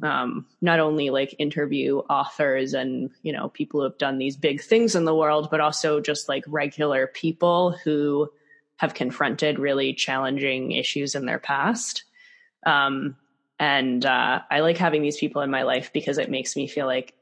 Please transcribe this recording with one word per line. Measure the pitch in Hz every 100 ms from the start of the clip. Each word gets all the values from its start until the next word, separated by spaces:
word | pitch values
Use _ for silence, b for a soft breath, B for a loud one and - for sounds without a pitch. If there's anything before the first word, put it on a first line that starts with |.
um, | 156 139 123 - - _
not | 175 165
only, | 156 151 139
like, | 135 139 -
interview | 156 156 147 139 135 139
authors | - 143 135 - 143 131 135
and, | 135 131 127 131 -
you | 160
know, | - 143
people | - 147 147
who | 135
have | -
done | 139 135
these | 135 135
big | 156 143
things | - 226 233 180
in | 165
the | 156
world, | 151 151 151
but | 156
also | 151 151 160 151
just, | 147 147 -
like, | 139 147
regular | 151 143 156 147 135 131
people | - 160 165 175 175 180 175
who | 156 151 147 143 147 b b b b -
have | 160
confronted | - 127 - 139 139 151 143
really | 139 139 135
challenging | 131 - 131 135 139 139 131 131
issues | 131 - 147 139 139
in | 123
their | 120
past. | - 139 175 220 - - - b b b b _ 160
Um, | 143 139 135 139 131 _ _ _ -
and, | 151 139 131 123 135
uh, | 127 117 131 -
I | 143
like | 165 170
having | 175 151
these | 147 147
people | 151 147
in | 139
my | 135
life | 127 127 -
because | 151 143 143
it | -
makes | 131 127 143
me | 135
feel | 147 135
like | 131 127 _